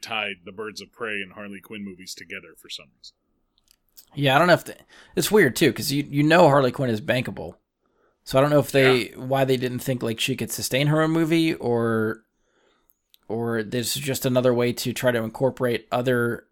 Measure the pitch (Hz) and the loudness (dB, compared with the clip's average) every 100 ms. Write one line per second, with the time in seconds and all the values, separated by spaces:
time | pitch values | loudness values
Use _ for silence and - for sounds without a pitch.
0 | - 110 104 95 87 95 107 95 98 _ | -8 -6 -6 -10 -14 -14 -12 -12 -18 _
1 | 117 104 95 98 101 98 - 110 101 90 | -8 -8 -10 -14 -16 -16 -16 -14 -12 -14
2 | 92 - 85 95 85 78 - - 73 _ | -18 -18 -14 -16 -16 -20 -18 -18 -18 _
3 | - _ _ _ _ _ _ _ _ - | -20 _ _ _ _ _ _ _ _ -20
4 | _ - 139 135 175 156 - - - - | _ -2 2 4 6 4 2 -16 -20 -20
5 | - - 165 214 151 - 156 110 - 143 | -8 -4 2 4 4 4 2 2 -2 -4
6 | 143 143 151 165 165 139 127 123 127 110 | -2 0 4 6 8 6 2 0 -2 -2
7 | 90 120 120 98 80 - _ _ _ _ | -2 -2 -4 -10 -14 -16 _ _ _ _
8 | _ _ - 131 143 147 127 139 131 127 | _ _ -2 2 4 4 2 4 4 4
9 | 110 - 127 135 135 131 123 123 127 127 | 0 -8 -4 0 2 0 -2 -4 -4 -4
10 | 120 110 - 127 110 - 110 127 147 156 | -4 -4 -4 -4 -6 -6 -4 0 2 2
11 | 160 160 165 165 160 - 120 120 117 113 | 2 0 0 2 0 -2 -2 0 0 0
12 | 110 - _ _ _ _ _ _ _ _ | -2 -4 _ _ _ _ _ _ _ _
13 | _ _ - 110 117 117 104 123 113 - | _ _ -10 -6 -4 -4 -4 -4 -4 -6
14 | 143 131 135 127 127 120 123 117 127 113 | -6 -4 0 2 2 2 0 -2 -6 -2
15 | 127 120 110 - 131 127 127 117 - 123 | 0 0 -4 -2 -2 0 -2 -2 -4 -2
16 | 123 123 120 117 - | 0 0 0 -4 -10